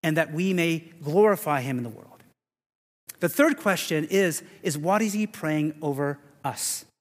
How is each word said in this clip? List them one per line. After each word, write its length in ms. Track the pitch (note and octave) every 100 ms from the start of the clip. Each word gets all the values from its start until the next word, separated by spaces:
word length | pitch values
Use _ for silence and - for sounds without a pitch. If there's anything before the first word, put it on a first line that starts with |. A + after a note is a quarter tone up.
and 120 | E3 D#3
that 160 | D#3
we 220 | D3+ F#3+
may 260 | F3+ E3+ E3 D#3+ -
glorify 580 | D3 E3+ G#3+ G3 D#3 C#3+
him 160 | B2+ B2
in 60 |
the 60 | A#2+
world. 340 | - - - - _ _ _ _ _ _ _ - -
The 100 | E3+
third 280 | - D#4 -
question 500 | G#3 F3 - D#3 D3+
is, 340 | F#3+ F#3 D3+ - -
is 140 | G3 D3
what 240 | D#3+ G#3
is 120 | A3
he 140 | G#3 G#3+
praying 480 | - D#3+ D3+ D3+ D#3
over 380 | D#3 C#3 C#3+ C#3+ - _
us? 420 | C#3 - - - - _